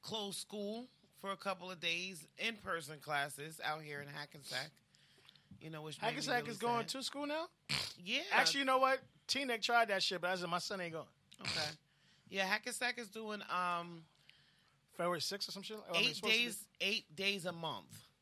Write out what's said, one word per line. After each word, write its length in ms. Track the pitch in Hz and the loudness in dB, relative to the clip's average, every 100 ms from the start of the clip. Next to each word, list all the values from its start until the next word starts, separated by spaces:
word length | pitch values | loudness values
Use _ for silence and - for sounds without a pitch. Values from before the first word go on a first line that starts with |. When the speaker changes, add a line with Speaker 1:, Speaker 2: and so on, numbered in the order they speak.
Speaker 1:
closed 360 | - 214 202 190 | -4 -4 -2 -4
school 480 | - 208 202 220 254 _ _ - | -6 -4 -4 -4 -8 _ _ -10
for 120 | 196 | -6
a 60 | 190 | -4
couple 320 | 202 185 180 | -2 -4 -4
of 100 | 180 | -2
days, 440 | 170 170 185 185 151 - | 0 0 -2 -8 -14 -4
in-person 640 | 202 226 190 170 143 151 | -2 -2 -2 -4 -4 -10
classes 580 | 143 147 143 139 151 156 | 0 0 0 -4 -10 -4
out 180 | - 156 | -2 -2
here 180 | 151 143 | -4 -8
in 60 | 143 | -8
Hackensack. 640 | 147 147 156 135 127 147 - _ - - - - - _ - | -8 -10 -12 -6 -6 -6 -12 _ -20 -20 -20 -20 -20 _ -16
You 80 | 160 | -12
know, 120 | 160 | -10
which 200 | 156 147 | -10 -2
made 60 | 220 | -2
me 40 | |
Speaker 2:
Hackensack 280 | 247 262 247 | 0 0 0
Speaker 1:
really 80 | 226 | 0
Speaker 2:
is 60 | 214 | -2
going 300 | 233 233 226 | 2 2 2
Speaker 1:
sad. 0 | 269 | -2
Speaker 2:
to 40 | |
school 220 | 254 277 294 | -4 -4 -2
now? 200 | 302 339 _ _ - - - | -2 -4 _ _ 0 0 -6
Speaker 1:
Yeah. 180 | 175 247 320 | -2 -2 4
Speaker 2:
Actually, 300 | 220 262 277 | 6 6 4
you 40 | 269 | 6
know 120 | 262 | 6
what? 220 | 262 269 - - - | 6 4 0 -20 -2
Teaneck 340 | 262 277 226 | 0 2 0
tried 280 | - 233 226 | 4 6 6
that 120 | 196 | 4
shit, 200 | - 185 | 2 2
but 80 | 180 | 2
I 60 | 185 | 0
said, 120 | 175 | 2
"My 100 | 175 | 0
son 200 | - 196 | 0 -4
ain't 140 | 175 | -4
going." 120 | 160 147 _ _ - | -6 -10 _ _ -10
Speaker 1:
Okay. 280 | - 165 151 156 _ _ _ - - | -4 0 -2 -4 _ _ _ -20 -8
Yeah, 160 | 190 190 | 0 2
Hackensack 520 | 208 247 233 247 240 | 2 0 -2 0 -2
is 120 | 226 | -6
doing, 320 | 220 220 208 - | -8 -6 -6 -2
um, 540 | 175 180 175 175 170 160 _ _ - _ _ _ _ _ - | 0 2 0 -2 -10 -14 _ _ -20 _ _ _ _ _ 0
Speaker 2:
February 240 | 175 175 | 2 2
sixth 280 | - 196 - | 0 -2 -4
or 20 | |
some 120 | 196 | -6
shit? 140 | 196 214 | -8 -10
Oh, 160 | - | 0
I 60 | 170 | 2
mean, 100 | 240 | 2
Speaker 1:
eight 60 | - | 2
Speaker 2:
supposed 180 | - | 4
to 60 | 220 | 4
be 60 | 240 | 4
Speaker 1:
days, 200 | 214 - _ | -2 -10 _
eight 360 | 185 214 - 151 | 0 0 -4 -2
days 300 | 190 202 175 | 0 0 -2
a 60 | |
month. 560 | 175 165 117 73 - - _ | -2 -4 -4 -8 -18 -20 _